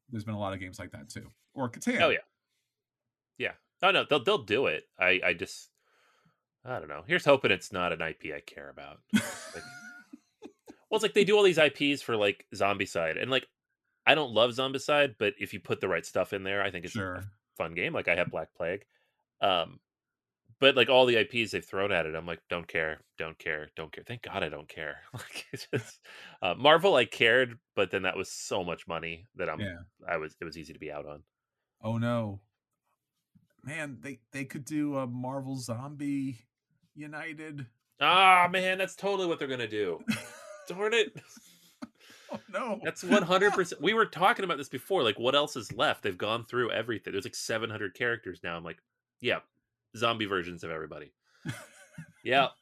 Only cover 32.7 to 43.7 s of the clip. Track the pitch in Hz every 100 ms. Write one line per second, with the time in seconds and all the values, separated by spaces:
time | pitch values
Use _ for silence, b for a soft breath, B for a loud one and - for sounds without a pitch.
32.7 | _ _ _ _ _ _ _ _ _ 131
33.7 | 160 147 120 139 135 _ 135 135 160 127
34.7 | 151 147 139 127 123 127 139 135 135 120
35.7 | 113 139 147 143 139 135 117 _ _ _
36.7 | _ _ - 151 151 160 156 156 147 120
37.7 | _ _ - 147 180 190 185 175 185 185
38.7 | 185 190 - 196 196 180 156 143 131 113
39.7 | 107 98 80 - - - - - - -
40.7 | 185 214 233 208 151 - - - _ _
41.7 | - - _ B B B - - 190 247
42.7 | 196 160 - 180 202 175 185 202 196 175